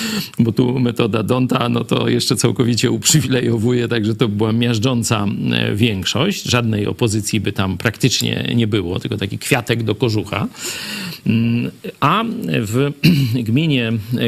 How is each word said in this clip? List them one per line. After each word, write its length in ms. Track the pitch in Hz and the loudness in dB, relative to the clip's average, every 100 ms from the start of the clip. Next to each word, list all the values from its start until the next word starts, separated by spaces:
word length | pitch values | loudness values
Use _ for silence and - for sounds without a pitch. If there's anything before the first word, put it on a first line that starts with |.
| 220 214 - - | -4 -6 -6 0
Bo 140 | 117 | 0
tu 260 | - 123 131 | 2 2 2
metoda 440 | 120 117 120 110 | 0 0 0 0
Donta, 460 | 101 127 127 127 120 | 0 2 2 2 0
no 160 | 120 | 0
to 240 | 117 123 117 | 0 0 2
jeszcze 280 | 120 - 113 | 0 0 2
całkowicie 540 | 120 113 120 117 120 | 2 2 0 2 0
uprzywilejowuje, 1000 | 113 - 151 131 127 120 117 113 123 117 | 0 2 2 2 0 0 2 2 2 0
także 260 | 117 104 | 0 0
to 140 | 107 120 | 2 0
była 240 | 101 110 | 2 2
miażdżąca, 720 | 113 120 113 123 120 107 113 101 - - | 2 2 2 0 0 0 0 0 -2 0
e, 220 | 120 113 | 0 0
większość. 680 | 107 120 95 87 104 180 190 | 2 2 2 -2 0 0 -2
Żadnej 420 | 147 123 117 107 101 | 0 0 2 0 -2
opozycji 540 | - 120 107 101 110 | 0 0 0 -2 -2
by 120 | 98 | -2
tam 260 | 101 95 90 | -2 -2 0
praktycznie 760 | 120 - 127 - 120 120 - | -2 0 0 0 -2 -2 0
nie 120 | 120 113 | 0 2
było, 340 | 107 87 95 | 0 -2 -4
tylko 160 | - 101 | -4 -4
taki 220 | 101 110 | -4 -6
kwiatek 440 | - 131 117 113 | -2 0 0 -2
do 120 | 110 | 0
kożucha. 540 | 107 127 107 92 101 247 - - - 214 208 185 156 - | 0 0 0 -2 -4 -4 -6 -10 -10 -10 -10 -10 -8 -2
Mm, 440 | 113 117 117 127 - - - | 0 2 0 -2 -8 -14 -2
a 240 | 139 196 226 - 175 | 0 2 -2 -4 -2
w 440 | 143 104 117 143 143 156 | -2 0 0 -2 2 2
<clears throat> 360 | 156 127 127 107 | 4 2 0 0
gminie, 440 | 123 160 135 117 113 104 123 | 0 2 0 0 -2 -2 -2